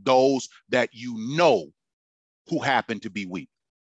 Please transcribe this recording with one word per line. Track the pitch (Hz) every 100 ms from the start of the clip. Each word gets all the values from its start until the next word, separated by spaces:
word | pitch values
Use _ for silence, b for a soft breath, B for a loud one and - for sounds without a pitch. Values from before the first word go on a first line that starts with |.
those | 135 131 131 135 - b _
that | 127 120
you | 113 123 113 110 151
know | 170 110 73 _ _ _ _ _ _ _ -
who | 156
happen | 131 127 - 107
to | 107
be | 98 92
weak. | 90 - _ _ _ _